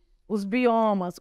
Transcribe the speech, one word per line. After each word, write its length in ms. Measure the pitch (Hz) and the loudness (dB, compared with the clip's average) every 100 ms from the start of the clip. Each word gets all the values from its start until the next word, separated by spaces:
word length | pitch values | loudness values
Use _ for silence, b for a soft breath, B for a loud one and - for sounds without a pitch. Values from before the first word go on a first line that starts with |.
| _ _ - | _ _ -6
os 160 | 208 | -6
biomas, 760 | 196 247 247 226 220 196 180 - | -2 0 2 2 2 0 -4 -8